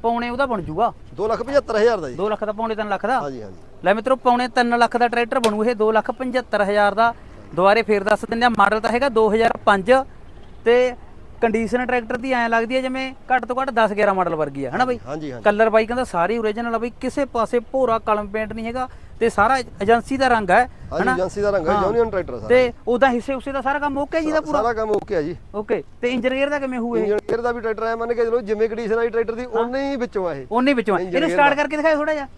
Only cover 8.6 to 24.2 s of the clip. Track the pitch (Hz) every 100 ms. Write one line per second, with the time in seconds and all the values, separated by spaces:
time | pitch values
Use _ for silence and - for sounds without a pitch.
8.6 | 202 214 220 233 277 226 220 214 233 -
9.6 | - 202 185 262 269 - - - - -
10.6 | 226 247 254 247 - - - - 233 214
11.6 | 220 247 254 247 220 247 262 254 233 226
12.6 | 226 262 262 262 262 165 - 254 233 254
13.6 | 269 233 220 202 208 190 175 160 147 139
14.6 | 131 165 254 254 120 156 151 123 208 208
15.6 | 220 220 220 240 247 175 175 233 214 208
16.6 | 240 226 240 226 254 285 277 240 220 240
17.6 | 226 269 254 226 220 208 208 220 214 220
18.6 | 226 247 254 - - - 226 214 214 262
19.6 | 233 - 202 233 - 269 269 233 196 196
20.6 | 247 - - 147 220 180 185 202 202 196
21.6 | 160 208 196 233 226 190 151 123 107 247
22.6 | 247 - - 240 269 240 214 269 277 269
23.6 | 254 285 294 277 285 330